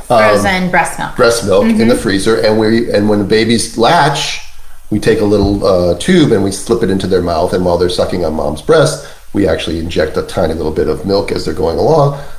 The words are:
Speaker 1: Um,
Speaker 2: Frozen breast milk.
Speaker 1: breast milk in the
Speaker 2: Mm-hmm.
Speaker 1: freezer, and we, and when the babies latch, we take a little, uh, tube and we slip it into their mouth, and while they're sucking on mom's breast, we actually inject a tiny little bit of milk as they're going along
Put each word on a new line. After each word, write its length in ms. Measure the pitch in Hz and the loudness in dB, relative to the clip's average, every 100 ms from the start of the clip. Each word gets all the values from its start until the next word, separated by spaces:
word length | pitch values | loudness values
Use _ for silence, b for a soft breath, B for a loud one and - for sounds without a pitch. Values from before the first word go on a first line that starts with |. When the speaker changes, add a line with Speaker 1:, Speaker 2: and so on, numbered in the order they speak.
| - | 0
Speaker 1:
Um, 100 | 120 | 2
Speaker 2:
Frozen 480 | 107 208 196 185 180 | 4 2 2 0 0
breast 260 | 175 - - | 0 -2 -4
milk. 180 | - - | -8 0
Speaker 1:
breast 300 | 120 117 101 | 2 2 2
milk 200 | 95 226 | 2 4
in 120 | 220 | 2
the 160 | 113 | 2
Speaker 2:
Mm-hmm. 80 | - | 2
Speaker 1:
freezer, 380 | 113 98 107 110 | 0 0 0 2
and 180 | 107 110 | 2 2
we, 320 | 110 113 117 | 2 2 0
and 180 | 104 104 | 0 2
when 100 | 101 | 0
the 60 | 95 | 2
babies 520 | 110 113 117 - 117 | 2 2 0 -2 0
latch, 640 | 113 170 147 147 - - - b b b - | 2 4 2 0 -6 -8 -10 b b b -6
we 80 | 104 | -2
take 200 | 113 107 | 0 0
a 60 | 104 | 2
little, 380 | 101 101 101 98 | 2 2 0 0
uh, 320 | 92 87 85 | 2 2 0
tube 320 | - 185 143 | 2 4 4
and 120 | 104 | 2
we 80 | 98 | 0
slip 300 | 95 - 113 | -4 -2 -2
it 60 | 95 | 0
into 160 | 95 95 | -2 0
their 140 | 92 | 0
mouth, 320 | 85 82 90 | 0 0 0
and 100 | 95 90 | 0 0
while 120 | 87 | 0
they're 120 | 87 | 0
sucking 340 | - 90 90 80 | 0 -2 0 -2
on 80 | |
mom's 280 | 78 73 73 | -2 -4 -6
breast, 460 | - 160 143 - B B B | 2 4 4 0 B B B
we 140 | 104 90 | -2 0
actually 320 | 80 - 82 | 0 -2 -6
inject 360 | 85 82 78 90 | -4 -2 -2 -2
a 60 | |
tiny 300 | - - 82 | -4 -2 -2
little 180 | 80 78 | -2 -4
bit 160 | 80 73 | -2 -2
of 180 | 73 92 | 0 0
milk 260 | 98 - | 0 0
as 140 | 87 78 | -4 -4
they're 80 | |
going 240 | 78 80 82 | -2 -2 0
along 420 | 113 160 143 147 B | 2 4 2 -2 B